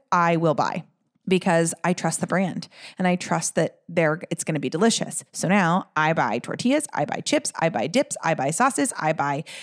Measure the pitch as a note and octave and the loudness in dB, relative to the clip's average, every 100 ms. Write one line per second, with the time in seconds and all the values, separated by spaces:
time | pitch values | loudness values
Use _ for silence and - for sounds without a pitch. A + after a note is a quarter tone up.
0 | _ F3+ E3+ E3 E3 D3 F2+ - - _ | _ 2 4 4 2 2 0 -4 -10 _
1 | _ _ - F3+ G3 E3 E3 - F3+ F3+ | _ _ 0 2 4 2 2 0 -2 0
2 | E3+ - F3 E3+ F#3+ - - - - - | -2 -2 -2 0 -2 -4 -10 -18 -18 -2
3 | F#3 F3+ - E3 - - D#3+ - - E3+ | 0 0 0 -2 0 0 -2 -4 -4 0
4 | D#3 D#3 - E3+ - D3+ C3 D#3+ A3+ - | 2 0 -4 -6 -4 -2 -2 2 2 2
5 | D3 - - - D#3+ G3+ E3+ F3+ - D#3 | -4 -8 -12 -6 0 2 4 2 0 0
6 | D#3 D#3+ B2+ A#2 - - A#3+ D4 - - | 0 2 0 -2 -4 -4 0 0 -2 -4
7 | D3 - - D4 - - E3 A#2 A#2+ A3+ | -4 -4 0 -2 -2 -2 -2 0 0 0
8 | D4 - E3 D#3+ C3+ E3 C4 - C#4+ - | -2 -2 -2 0 -2 2 0 2 -2 0
9 | D#3 D#3+ C#3+ C#3 - - | -2 0 -2 -4 -6 -16